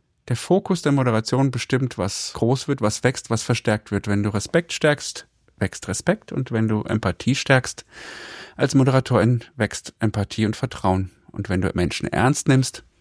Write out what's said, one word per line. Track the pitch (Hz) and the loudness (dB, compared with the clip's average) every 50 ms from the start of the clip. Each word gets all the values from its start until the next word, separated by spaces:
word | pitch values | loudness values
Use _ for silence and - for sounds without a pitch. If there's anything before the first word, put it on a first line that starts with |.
| _ _ _ _ _ - | _ _ _ _ _ -4
der | 123 | -4
Fokus | - - - 175 202 202 - 190 170 | -2 2 2 2 2 2 0 0 0
der | - 147 139 | 2 2 2
Moderation | 139 131 123 113 110 110 - 123 127 135 135 | 4 4 4 2 2 2 2 2 2 2 2
bestimmt, | 123 123 - - 135 127 135 123 - - | 0 -2 -2 -2 0 0 0 -2 -2 -2
was | 90 101 - - - - - | -4 -4 -4 -6 -8 -8 -4
groß | - 113 117 135 131 - | 0 2 2 2 0 -2
wird, | - 143 135 | -4 -2 0
was | 110 107 - - - | 0 -2 0 0 0
wächst, | 127 131 - - - | 0 0 -2 -4 -4
was | 117 110 - | -4 -2 0
verstärkt | - 123 - - 117 107 107 - - | -2 -2 0 0 0 0 0 0 -2
wird. | 104 98 - | -4 -2 0
Wenn | 107 101 101 104 | 0 0 0 0
du | 104 | 0
Respekt | 101 104 - - - 175 175 - - | 0 -2 -2 0 0 0 0 -2 -2
stärkst, | - - 151 147 - - - - - - _ _ _ _ _ _ | 0 2 2 2 0 -4 -8 -10 -12 -14 _ _ _ _ _ _
wächst | - - 92 - - - | -4 -4 -4 -4 -6 -8
Respekt. | - - - - - 196 214 _ - | -6 -6 -2 -2 -2 -2 -2 _ -8
Und | - - 131 - | -6 -6 -4 -2
wenn | 120 110 110 | 0 0 2
du | 107 107 107 | 2 0 0
Empathie | - - 107 107 - 95 87 - - 120 135 | 0 -2 -2 0 0 -2 -2 -2 -2 -2 -2
stärkst | - - - 135 127 - - - - - _ - - - - - - - - - - - - - | 0 2 2 2 2 2 -2 -8 -12 -16 _ -20 -18 -18 -16 -16 -16 -16 -16 -16 -18 -18 -14 -4
als | - 139 135 - | -2 0 2 4
Moderatorin, | 135 131 135 131 131 - - 123 104 101 117 123 117 - - _ | 4 4 4 4 2 2 4 4 4 4 4 4 2 -2 -6 _
wächst | - 107 - - - - - - - | -2 -2 -2 -2 -6 -12 -14 -6 -2
Empathie | - 107 - 104 98 - - - 110 | -2 0 0 0 -2 -2 -2 0 0
und | 104 107 | 0 0
Vertrauen. | - - 120 - - - 98 92 95 95 92 - _ _ - | -2 -6 -6 -4 -2 0 2 2 2 0 -4 -10 _ _ -10
Und | - - 101 - | -8 -8 -4 -2
wenn | 92 92 | 0 0
du | 92 92 - | 0 0 0
Menschen | 87 90 - - - - - | 0 0 0 -2 -4 -4 -2
ernst | - - 107 131 151 - - | 0 2 2 2 2 2 2
nimmst, | 151 135 131 131 - - - - _ _ _ | 2 4 4 2 0 -4 -10 -16 _ _ _